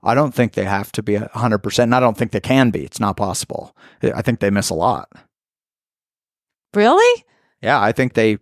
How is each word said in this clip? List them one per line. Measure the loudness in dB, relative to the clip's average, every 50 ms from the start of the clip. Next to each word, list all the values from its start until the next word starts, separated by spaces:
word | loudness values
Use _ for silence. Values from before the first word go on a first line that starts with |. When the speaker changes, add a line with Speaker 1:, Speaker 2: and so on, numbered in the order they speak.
Speaker 1:
I | 0 0 2
don't | 2 0 0
think | 0 0 -2 0
they | 0 -4 -2
have | -2 -2 -2 -4 -6
to | -8 -8
be | -4 -2 -2
a | -2 -4 -6 -6
hundred | -4 -2 0 0 0
percent, | 0 0 0 0 2 2
and | 2
I | 2
don't | 2 2 0
think | 0 -6 -4
they | -4 -6
can | -2 0 2 2 2 2
be. | 0 -2 -8
It's | -8 -8 -4
not | -4 -4 -2
possible. | -4 -4 -4 -4 -8 -8 _ -10 -12 -12 -14 _ _ -20 -20 _ _
I, | -4 -2
I | -2 -2
think | -2 -4 -2 0
they | 0 0
miss | 0 0 -2 -2
a | -4
lot. | -2 0 0 0 -2 -6 _ _ -20 _ _ _ _ _ _ _ _ _ _ _ _ _ _ _ _ _ _ _ _ _ _ _ _ _ _ _ _ _ _ -2
Speaker 2:
Really? | 2 4 4 6 6 4 4 2 0 _ _ _ _ _ _ _ _
Speaker 1:
Yeah, | 0 0 2 2
I | 2 2
think | 2 0 -2 0 0
they | 2 2 2 0 -2